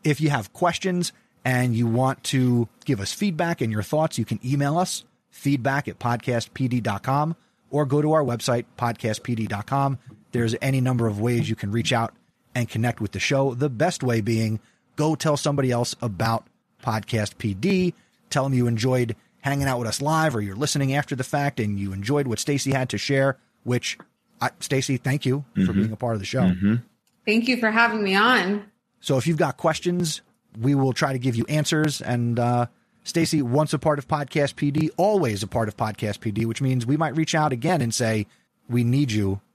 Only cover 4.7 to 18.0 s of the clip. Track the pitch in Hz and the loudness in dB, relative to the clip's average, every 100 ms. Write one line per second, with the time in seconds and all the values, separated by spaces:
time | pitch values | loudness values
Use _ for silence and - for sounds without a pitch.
4.7 | 165 185 - - _ _ - 139 139 123 | 0 -2 -4 -12 _ _ -4 0 0 0
5.7 | 139 123 87 120 120 - 120 - - 131 | -2 -4 -4 -2 -2 -2 -2 -4 -4 -2
6.7 | 123 107 98 - 139 156 165 _ _ _ | 0 -2 -4 -2 0 0 -4 _ _ _
7.7 | 143 143 147 151 156 135 117 - 120 - | -2 0 2 4 2 2 -2 0 -2 -2
8.7 | - 117 113 117 107 - 113 107 101 - | -4 -4 -2 -4 -4 -4 -4 -2 -6 -2
9.7 | 139 139 131 - - _ 123 117 117 135 | 0 0 -2 -10 -20 _ -2 0 0 0
10.7 | 135 127 127 113 104 117 120 107 110 101 | 2 2 2 0 0 0 0 0 -2 -2
11.7 | 113 - 123 113 _ _ _ _ 127 117 | 0 0 0 0 _ _ _ _ -4 -4
12.7 | 113 120 - 104 123 - 135 135 120 147 | -2 -2 -2 -6 -2 0 2 2 0 -2
13.7 | 113 170 - 127 117 104 113 110 110 _ | 0 0 0 0 0 2 0 0 -2 _
14.7 | _ _ - 151 156 160 143 151 143 131 | _ _ -2 0 2 0 0 0 0 2
15.7 | 120 120 - 120 92 113 113 - _ _ | 2 0 -2 -6 -2 0 0 -4 _ _
16.7 | _ - 110 - 113 104 - 110 95 160 | _ -4 -4 -2 -2 -2 -4 -4 -2 0
17.7 | 190 180 - | 2 2 -2